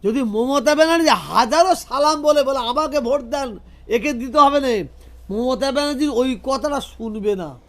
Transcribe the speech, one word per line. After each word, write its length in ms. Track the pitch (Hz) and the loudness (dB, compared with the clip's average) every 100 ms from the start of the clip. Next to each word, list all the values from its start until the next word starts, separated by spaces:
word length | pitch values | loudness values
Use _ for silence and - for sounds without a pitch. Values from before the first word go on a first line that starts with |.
যদি 200 | 196 240 | -2 -2
মমতা 520 | 233 208 247 285 254 302 | -2 -2 0 0 2 4
ব্যানার্জি 340 | 320 339 311 | 4 4 4
হাজারো 640 | 202 147 - 240 302 359 349 | 2 2 0 2 4 4 2
সালাম 460 | - 262 294 311 | -2 0 2 2
বলে, 220 | 294 294 | 2 4
বলে, 140 | 269 269 | 2 -2
"আমাকে 420 | 233 247 311 285 | -2 -2 0 -2
ভোট 220 | 240 285 | 0 -2
দেন, 360 | 233 277 262 196 - - - | -2 -6 -6 -10 -18 -20 -4
একে 260 | 226 285 | -2 -2
দিতে 240 | 247 254 285 | -4 -2 4
হবে 220 | 277 285 | 4 4
না", 300 | 269 220 143 - - - - | 0 -2 -4 -12 -20 -20 -8
মমতা 420 | 202 247 247 269 | -4 -2 -2 -2
ব্যানার্জির 380 | 269 294 269 294 | -2 -2 -2 -2
ওই 300 | 240 262 226 | 0 -2 -2
কথাটা 380 | 247 269 294 285 | -4 -4 -2 -4
শুনবে 540 | - - 226 214 208 196 | -8 -12 -10 -6 -4 -4
না। 240 | 160 127 | -6 -14